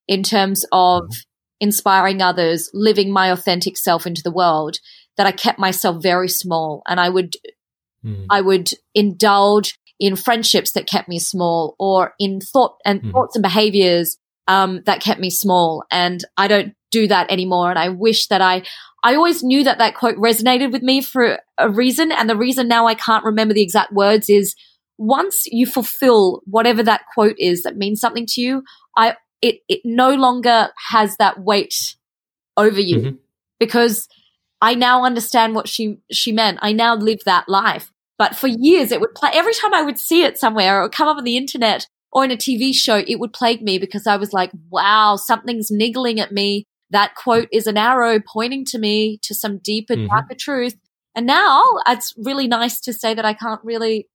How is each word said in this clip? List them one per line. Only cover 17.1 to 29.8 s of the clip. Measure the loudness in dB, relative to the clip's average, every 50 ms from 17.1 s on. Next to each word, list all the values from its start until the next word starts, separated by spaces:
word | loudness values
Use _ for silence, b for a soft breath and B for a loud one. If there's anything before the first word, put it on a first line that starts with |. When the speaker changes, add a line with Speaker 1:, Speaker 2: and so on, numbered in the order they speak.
| 2 2 0 0
Speaker 1:
anymore. | -2 -4 -2 0 0 0 0 0
And | 0 -2
I | -2 -4
wish | -2 -2 0 0 0 0 0
that | 0 0 2 2
I, | 2 2 0 -4 B B B B B B B 0
I | 2 2
always | 4 2 2 0 0 0
knew | 0 2 2 2
that | 2 2 2
that | 0 -2 -2
quote | -2 -2 -2 -2
resonated | 0 0 0 0 2 2 2 2 2 0 -2 -2
with | -2 -2
me | 0 0 0
for | -2 -2 -2 0 0 0 0 -2 -8 _ _ -2
a | 0 0
reason. | 2 0 0 0 0 0 0 -2
And | -2 -2 -2 0
the | 0
reason | 0 0 0 0 0 0
now | 2 2 2 4 2
I | 0
can't | 0 -2 0 0 0 0
remember | 0 0 0 0 2 2
the | 2 2
exact | 2 2 0 0 0 0
words | 2 4 4 4 2 4 4
is, | 4 4 2 0 -4 b b b b b b _ _ -6
once | -2 0 0 0 0 -2 -4 -6 -6
you | -2 0 0 0
fulfill | 0 0 -4 -6 -6 -4 0 2 4 6 6 4 4 2 -2 -6
whatever | -4 0 0 2 2 2 2 2
that | 2 0 0 -2 -4 0
quote | 2 2 2 2 0
is | 0 0 0 -2 -4
that | -6 -6
means | -6 -4 -4 -4 -2
something | -2 -4 -4 -4 -6 -6
to | -4 -4
you, | -2 -2 -2 -4 -6 b b b b b b
I, | 2 2 2 0 -4 _ _ _ _
it, | -2 -2 -2 -2 _ -6
it | -6 -4